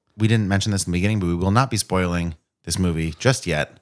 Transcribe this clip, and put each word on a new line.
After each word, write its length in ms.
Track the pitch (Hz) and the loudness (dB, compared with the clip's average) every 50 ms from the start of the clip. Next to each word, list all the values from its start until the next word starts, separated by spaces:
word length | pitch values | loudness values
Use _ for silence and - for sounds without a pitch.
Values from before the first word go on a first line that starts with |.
| _ _ _ | _ _ _
we 100 | - 110 | 0 2
didn't 200 | 107 117 110 107 | 2 2 2 2
mention 240 | 92 101 95 - 110 | 2 0 0 0 0
this 140 | 101 92 - | -2 -2 -2
in 60 | 92 | -2
the 40 | 87 | 0
beginning, 220 | 90 90 104 110 104 | 0 0 0 0 0
but 80 | 92 | 0
we 80 | 85 87 | 0 0
will 160 | 85 90 98 | 0 0 2
not 180 | 101 120 135 - | 2 2 2 2
be 80 | 113 | 0
spoiling 580 | 98 - - 92 92 92 87 87 87 85 85 80 - _ _ _ _ _ | -4 -2 -2 0 0 0 0 0 -2 -2 -4 -6 -10 _ _ _ _ _
this 160 | 85 82 95 | -6 -2 0
movie 340 | 92 87 80 80 80 82 78 - | 0 0 0 0 -2 -4 -4 -2
just 260 | - 123 131 - - | 0 0 0 0 -2
yet. 320 | 87 78 76 71 - - - | -2 -2 -2 -2 -4 -8 -16